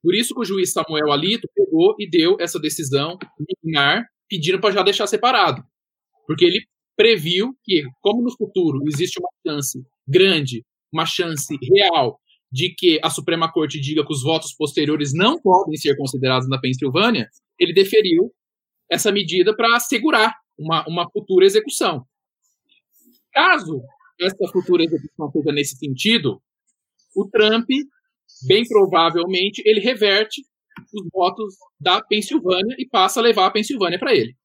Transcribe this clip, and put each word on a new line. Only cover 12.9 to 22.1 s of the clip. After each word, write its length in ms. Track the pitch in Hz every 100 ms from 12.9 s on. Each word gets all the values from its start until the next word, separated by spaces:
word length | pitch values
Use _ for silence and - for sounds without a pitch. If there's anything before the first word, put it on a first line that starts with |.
| 156
a 80 | 160
Suprema 400 | 160 147 165 165
Corte 280 | 170 151 156
diga 260 | 135 151 147
que 60 |
os 100 | 147
votos 320 | 131 160 -
posteriores 580 | - 151 - 147 151 147
não 260 | 151 214 339
podem 360 | 196 180 165 156
ser 200 | 147 139
considerados 520 | 135 135 131 127 127
na 100 | 131
Pensilvânia, 680 | 127 127 143 147 226 190 110 _ _ _
ele 160 | 170
deferiu 580 | 170 196 220 190 165 220 _ _ _ _ _ _
essa 220 | 170 214
medida 420 | 202 165 180 180
pra 220 | 214 233 240
assegurar 580 | - 294 311 262 226 - _ -
uma, 260 | 156 165 160
uma 220 | 170 170
futura 340 | 208 - 185
execução. 640 | 196 208 214 - 214 156 -